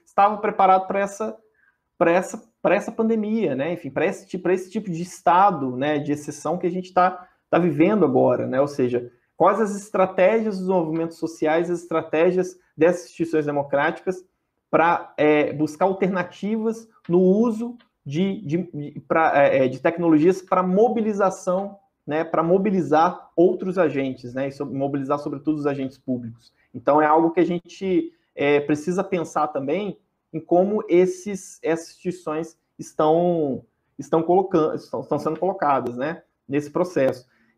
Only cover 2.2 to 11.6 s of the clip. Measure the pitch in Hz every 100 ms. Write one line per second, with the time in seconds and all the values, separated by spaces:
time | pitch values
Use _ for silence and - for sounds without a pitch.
2.2 | 185 - - _ - 190 202 220 226 226
3.2 | 208 220 180 131 147 170 139 139 160 190
4.2 | - - 170 185 190 220 208 165 180 -
5.2 | - 175 202 170 135 123 139 151 147 147
6.2 | - - 151 175 180 180 180 - 180 185
7.2 | - _ - 170 175 139 170 214 156 127
8.2 | 127 123 120 127 143 - 127 123 120 _
9.2 | _ - - 208 214 196 - - 185 185
10.2 | 185 226 220 196 185 185 160 160 165 -
11.2 | 160 - 156 165